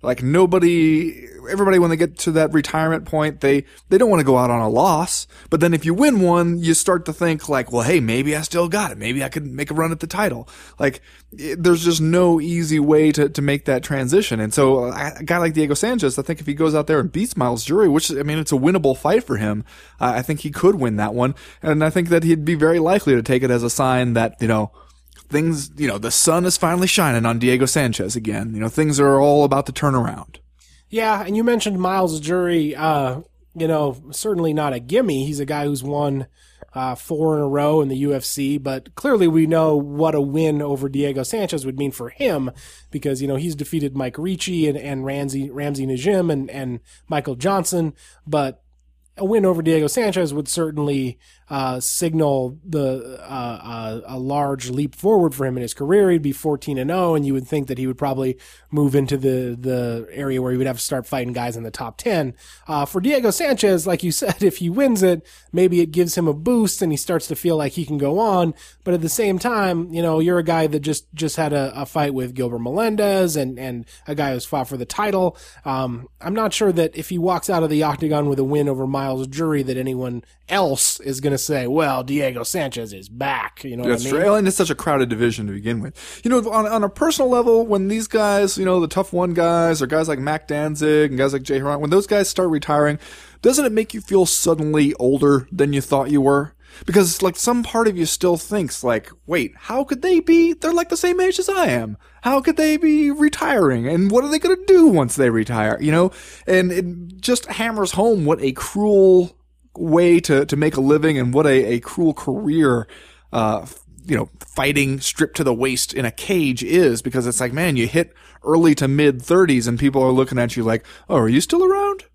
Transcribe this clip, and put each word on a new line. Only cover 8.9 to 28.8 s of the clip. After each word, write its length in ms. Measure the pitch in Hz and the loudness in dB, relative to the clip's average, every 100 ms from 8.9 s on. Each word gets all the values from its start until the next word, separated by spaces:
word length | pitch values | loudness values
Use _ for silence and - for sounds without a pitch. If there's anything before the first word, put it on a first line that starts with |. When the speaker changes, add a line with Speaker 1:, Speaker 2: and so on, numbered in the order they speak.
Speaker 1:
it. 80 | 107 | -6
Maybe 240 | 107 131 | -6 -4
I 60 | 135 | -6
could 180 | 156 147 | -8 -10
make 240 | 131 143 | -10 -6
a 20 | |
run 180 | 151 165 | -4 -4
at 100 | 165 | -4
the 60 | 165 | -6
title." 400 | 180 214 120 - - - - | -4 -2 -4 -14 -20 -20 -4
Like, 240 | 143 135 _ _ _ | -4 -4 _ _ _
it, 320 | - 147 165 | -14 -10 0
there's 200 | 170 170 | 2 4
just 180 | 170 160 | 2 0
no 380 | 160 175 180 165 | 2 4 4 2
easy 400 | 156 170 160 156 | 0 -2 0 0
way 320 | 147 156 156 | 4 4 4
to, 160 | 147 143 | 2 0
to 120 | 151 | 0
make 240 | 143 143 - | -2 -2 0
that 160 | 127 | -2
transition. 580 | - 139 127 175 208 113 | -2 -4 2 2 2 -4
And 140 | 110 | -2
so, 320 | 151 135 135 120 | 2 4 4 0
uh, 260 | 123 143 - | -6 -10 -10
a 60 | |
guy 160 | 156 175 | -2 0
like 160 | 170 156 | 0 2
Diego 180 | 151 | 0
Sanchez, 460 | 143 220 247 147 127 | 0 0 0 0 -2
I 20 | |
think 180 | 135 160 | -6 -6
if 60 | 147 | -6
he 80 | |
goes 220 | 147 160 151 | 0 2 2
out 100 | 147 | 2
there 140 | 156 | 0
and 120 | 170 | 0
beats 240 | 160 226 - | -2 -4 0
Miles 280 | 123 120 | -2 -2
Jury, 260 | 120 175 202 | 0 2 4
which, 220 | 147 - | 4 0
I 100 | 139 | -4
mean, 160 | 143 151 | -4 -4
it's 140 | 151 | 0
a 60 | 139 | 2
winnable 380 | 139 190 143 131 | 2 4 2 0
fight 280 | 147 214 | 2 0
for 140 | - 113 | 0 -4
him, 260 | 107 104 - - - _ | -2 -4 -8 -18 -20 _
uh, 140 | 123 117 | -2 -2
I 60 | |
think 200 | 127 151 | -2 -4
he 100 | 151 | -4
could 240 | 143 185 196 | 2 2 4
win 220 | 123 107 | 0 0
that 180 | 104 113 | -2 0
one. 180 | 127 - - - | -2 -2 -14 -8
And 200 | 156 151 | -2 0
I 60 | 156 | 2
think 200 | 160 170 | 0 2
that 140 | 170 | 2
he'd 220 | 165 165 147 | 4 2 2
be 100 | 165 | 2
very 220 | 156 170 | 2 4
likely 380 | 160 196 175 127 | 2 2 4 2
to 80 | |
take 180 | 113 127 | 4 0
it 80 | 127 | 2
as 140 | 123 | 0
a 80 | 120 | 0
sign 420 | - 131 127 123 | 0 0 2 2
that, 220 | 117 113 - | 0 0 -2
you 80 | 113 | 0
know, 240 | 110 104 _ - _ _ - - | 0 -2 _ -20 _ _ -20 -4
things, 440 | 143 160 156 139 147 | -2 0 -2 -8 -6
you 120 | 143 | -4
know, 100 | 101 | -4
the 140 | 113 | -4
sun 340 | - - 165 180 | 0 2 2 0
is 100 | - | 0
finally 300 | 170 180 185 | 0 2 2
shining 400 | - 160 117 117 | 2 2 2 0
on 140 | 117 | 2
Diego 260 | 123 127 131 | 2 2 2
Sanchez 500 | 160 131 110 95 117 | 2 0 -2 -4 -4
again. 380 | 110 107 110 | -4 -6 -6
You 60 | 110 | -6
know, 100 | 110 | -4
things 300 | 131 | 0